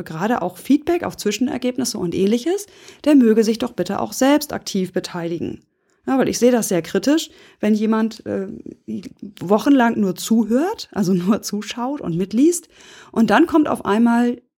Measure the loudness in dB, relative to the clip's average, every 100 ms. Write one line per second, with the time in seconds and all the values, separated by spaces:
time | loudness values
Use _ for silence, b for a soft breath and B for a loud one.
0 | -10 -6 -2 -2 -4 -6 0 0 2 -2
1 | -4 -6 -4 -2 -4 -2 -4 -4 -6 -4
2 | -4 0 0 0 0 -4 -6 B B B
3 | 4 6 6 6 2 0 -4 -6 -4 -4
4 | -6 0 2 2 0 -8 -6 -4 -4 -4
5 | -6 -8 -8 -6 -8 -10 _ _ _ _
6 | -2 0 0 2 4 4 2 -2 -2 -2
7 | 2 0 -2 b b b 0 2 2 0
8 | -2 -4 -6 -6 -6 -12 -16 -18 -12 -12
9 | -12 -16 -18 -12 0 0 4 4 4 2
10 | 0 -2 0 0 2 0 0 -4 -8 -4
11 | 0 0 2 0 -2 -8 -8 -8 -6 -6
12 | -6 -4 -2 2 2 2 -6 B B B
13 | B 0 4 4 4 4 2 -2 -2 2
14 | 2 2 0 -2 -10